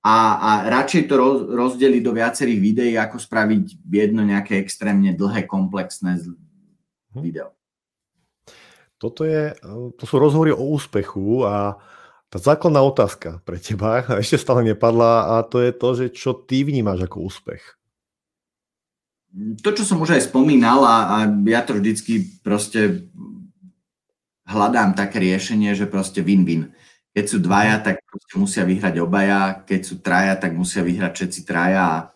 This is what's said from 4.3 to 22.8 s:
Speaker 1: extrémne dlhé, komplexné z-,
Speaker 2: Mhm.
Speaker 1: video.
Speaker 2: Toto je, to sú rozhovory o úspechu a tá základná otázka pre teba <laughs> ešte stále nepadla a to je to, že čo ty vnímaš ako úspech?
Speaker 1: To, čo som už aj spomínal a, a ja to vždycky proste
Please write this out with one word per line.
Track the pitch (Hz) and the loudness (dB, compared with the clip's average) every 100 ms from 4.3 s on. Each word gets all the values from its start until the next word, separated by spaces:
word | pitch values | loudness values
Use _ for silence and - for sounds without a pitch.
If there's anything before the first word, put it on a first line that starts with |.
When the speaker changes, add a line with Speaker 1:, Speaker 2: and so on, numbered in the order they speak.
| 101 101 98 | 0 -2 -4
Speaker 1:
extrémne | 98 - 107 101 98 | -4 -6 0 2 2
dlhé, | 85 98 113 92 | 2 -2 -2 -4
komplexné | 98 92 95 90 - 92 90 | -4 -4 -4 -8 -6 -4 -4
z-, | 85 85 _ _ _ _ _ _ _ | -6 -16 _ _ _ _ _ _ _
Speaker 2:
Mhm. | 127 | -10
Speaker 1:
video. | 165 160 - _ _ _ _ _ _ _ _ _ _ - - _ _ _ | -10 -10 -14 _ _ _ _ _ _ _ _ _ _ -20 -20 _ _ _
Speaker 2:
Toto | 117 - | -12 -6
je, | 160 156 151 - - 110 123 | -4 -2 -4 -8 -16 -14 -14
to | - | -14
sú | - 143 | -2 4
rozhovory | 147 147 160 | 4 4 2
o | 135 | 2
úspechu | 139 151 - 101 98 98 98 120 | -2 -4 -2 -4 -4 -4 -2 0
a | 101 104 101 98 _ - - _ _ | 0 0 -2 -6 _ -20 -20 _ _
tá | 98 | -2
základná | 131 151 175 147 | 2 4 4 4
otázka | 139 135 104 - 82 85 | 4 4 0 -2 -12 -12
pre | - 87 | -12 -12
teba | - 104 110 117 127 | -8 -4 0 -2 0
<laughs> | 107 | -2
ešte | 113 139 | 0 -2
stále | - 123 | 2 2
nepadla | 113 107 117 117 117 117 90 | 2 2 2 4 4 4 4
a | 113 | 0
to | 113 123 | 0 0
je | 123 | 0
to, | 123 120 | 0 -2
že | 123 127 | 0 -4
čo | 123 135 | -4 -6
ty | 123 - 131 | -6 -4 -2
vnímaš | 139 139 107 92 | 0 0 -2 -2
ako | 92 - | -6 -6
úspech? | 90 - - - - _ _ _ _ _ _ _ _ _ _ _ _ _ _ _ _ 95 107 110 | -10 -10 -16 -16 -20 _ _ _ _ _ _ _ _ _ _ _ _ _ _ _ _ -12 -10 -4
Speaker 1:
To, | 202 | -2
čo | 208 | -2
som | 196 175 | -2 -2
už | 156 | 2
aj | 147 - | 0 2
spomínal | 131 147 139 113 131 | 2 4 4 4 4
a, | 127 113 101 | 6 4 2
a | 107 107 104 101 | 0 2 2 2
ja | 117 | 0
to | 120 | 0
vždycky | 107 104 107 - 113 92 - | -2 0 -2 -2 -2 -4 -8
proste | 104 104 - 113 | -4 -2 -2 0